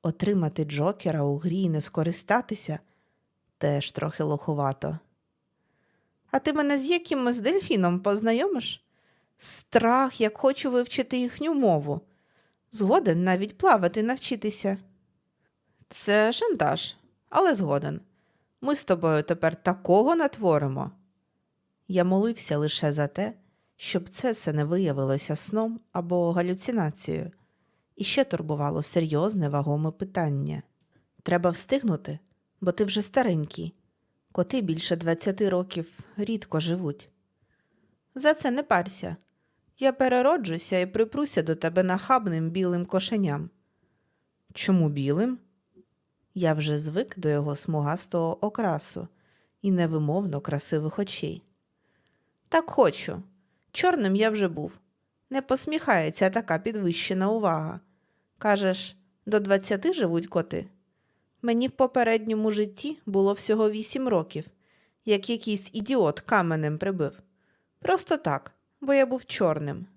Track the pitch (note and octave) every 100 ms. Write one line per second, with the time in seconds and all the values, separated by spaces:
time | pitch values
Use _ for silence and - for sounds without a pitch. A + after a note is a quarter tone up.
0 | E3+ D#3+ F3+ G3+ D#3+ - D3+ D3 D#3 G3+
1 | F3+ D#3 C#3+ C#3+ E3+ F3+ F#3+ D#3 C#3 -
2 | D#3+ E3+ - A3 B3 G#3+ - D3+ _ _
3 | _ _ _ _ _ _ D3+ C#3+ C#3 -
4 | D#3 - D3+ D3 - D3 C#3 C3+ D3+ D#3+
5 | _ _ _ _ _ _ _ _ _ _
6 | _ _ _ C4+ D4+ D4+ C#4+ C#4+ C4+ F4
7 | E4+ C#4+ B3 A#3+ G#3+ F#4+ - A#3 F3 F3+
8 | F#3+ G3+ A3+ A3+ F#4 D#4 A3+ - _ _
9 | _ _ _ _ - - - A#3 A3+ B3
10 | C4 - G#3+ G#3+ C4+ C#4 C#4 B3 B3 -
11 | A#3 B3 B3 - D4+ D4 A#3+ D#3+ D3 D#3+
12 | - _ _ _ _ _ _ A3 G3 D#4+
13 | D#4 E3 F#3 F#3 G#3 - F#4+ A#3 F3+ G#3+
14 | A3 C4 - A3+ G#3+ G#3 G3 G3 - _
15 | _ _ _ _ _ _ _ _ _ -
16 | - G#3 G#3+ B3 A4+ D#4 D3 C#3+ - -
17 | _ _ _ - F#4+ A#3 E3+ C#3+ D3 D#3
18 | - _ _ _ _ _ B3+ C#4+ - F3+
19 | E3 D3+ D3+ E3+ D#3+ E3 - F3+ - F#3
20 | B3+ E4+ C#4+ - G3+ D3+ C#3 C3+ - -
21 | _ _ _ _ _ _ _ _ _ F#3
22 | F3+ F#3+ A3 A3+ - D3 D3+ - D3+ D3
23 | C#3+ - G#3 A3+ _ _ _ _ - F#3
24 | F#3 - B3+ A3 - D3+ D3 F3 F#3 C#3
25 | C3+ C3+ - D3+ - G#3 A3 A3+ _ F3+
26 | F3 F3+ E3+ F3 F3 F#3+ - A#3 D#3 D3+
27 | - D#3+ - - _ _ _ _ _ -
28 | G3+ - C4 E3 D#3 D3 D3 D#3 D3+ F3
29 | E3 D3 F#3 G#3+ D3 C#3+ C#3+ D3 D#3 D#3
30 | F#3+ F#3+ D#3+ C#3 D3 D3+ - _ _ _
31 | _ _ - F3 F3 E3+ - C4+ A#3 D#3
32 | - D3+ _ _ _ _ F#3 F3 G3+ G3
33 | G3+ - A#3 E3 D3 - E3 - _ _
34 | _ _ _ - F3+ C4 G3 D#3+ - E3
35 | E3 E3 G#3 F#3+ G3+ F3+ F#3 F3 E3 -
36 | - - G#3 A3 - D#3+ E3 F3 E3+ C#3+
37 | - _ _ _ _ _ _ _ _ _
38 | _ C4 D4 D4+ C#4 B3 C#4+ F#3+ F#3 -
39 | F3+ E3 _ _ _ _ _ _ C4+ C4
40 | B3+ B3 B3+ E4+ G3 E3 - F#3 F3+ G3
41 | A3 C#4+ D4 - D#3+ D#3+ E3 F3 F#3 F#3
42 | - C4 G#3 D#3+ D#3+ F3 F3+ F3 F3 F#3
43 | F#3 A3 F#3+ C#3+ E3+ _ _ _ _ _
44 | _ _ _ _ _ - - F#3 D#3 C#3+
45 | C3+ D3+ A#3+ B3 _ _ _ _ _ _
46 | _ _ _ - E3+ D#3 D3+ D3+ D#3 D#3+
47 | C4 - D#3+ D3 D3 C#3+ - D#3 D3 E3+
48 | - F3 E3 - G#3 G#3 G#3+ D#3 - -
49 | E3+ _ _ _ _ _ G3 F3+ E3 D#3+
50 | D3+ E3+ G3+ D3 - C#3+ - D#3 D#3 -
51 | G3+ - D3+ E3 _ _ _ _ _ _
52 | _ _ _ _ _ E4 E4 - G#3 -
53 | - - - _ _ _ _ - F4+ F4
54 | G3+ G3 A3 G#3+ F#3+ D#3 D3 - _ _
55 | _ _ _ C4+ C4 C4 - D#4 - G3
56 | D#3 - F#3+ G3 G#3+ D#3+ G#3 G#3+ F#3 E3
57 | - F#3 F#3+ A3+ G3+ D#3+ D#3 F3+ _ _
58 | _ _ _ _ G#3+ G3 G3 F#3 - -
59 | _ _ - G#3+ G3 G3 G3 G3+ D#4+ F4+
60 | F#3+ E3 F3 F3+ E3 F2 - _ _ _
61 | _ _ _ _ A#3+ A#3 B3+ - C4 C4
62 | A3+ A3+ A3 A3 G#3+ G#3 G#3+ G3 C#4+ D#4
63 | - G3 G3 G3+ - G#3+ G#3+ G#3+ G#3+ B3
64 | C4 G3 D#3+ - - _ _ _ _ _
65 | - G3+ G3+ A#3 A3+ G#3 G3 A3+ G#3+ C4
66 | E3+ - - G#3+ E3+ D#3+ D3+ D3+ F#3+ F#3+
67 | C#3+ - _ _ _ _ _ _ - F#4
68 | - D#4 A3+ C3+ - _ _ _ C#4 C#4
69 | C4 B3+ - - F3+ D#3 D3 E3+ F#3